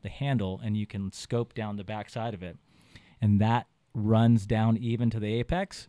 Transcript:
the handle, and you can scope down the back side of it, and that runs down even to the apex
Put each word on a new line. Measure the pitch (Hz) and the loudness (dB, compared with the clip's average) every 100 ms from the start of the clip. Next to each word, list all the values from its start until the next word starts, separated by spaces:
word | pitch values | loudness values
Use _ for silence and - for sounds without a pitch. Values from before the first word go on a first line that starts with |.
the | 95 | -12
handle, | - 139 131 95 92 | -6 -2 -2 -2 -6
and | 113 104 | -4 -4
you | 104 | -4
can | 101 95 | -8 -10
scope | - - 117 117 | -10 -6 -4 -4
down | - 107 104 | -8 -8 -10
the | |
back | 95 107 107 | -10 -10 -10
side | 120 113 | -8 -8
of | 104 | -8
it, | 90 80 _ _ _ - _ _ | -12 -14 _ _ _ -20 _ _
and | 107 101 | 2 4
that | 110 120 - _ _ | 4 2 -2 _ _
runs | 113 104 110 117 117 101 | -4 2 4 6 4 4
down | 110 113 113 | 4 4 2
even | 120 113 120 | 0 0 0
to | 110 | 0
the | 104 | -2
apex | 113 117 170 196 - | -2 0 -2 -4 -10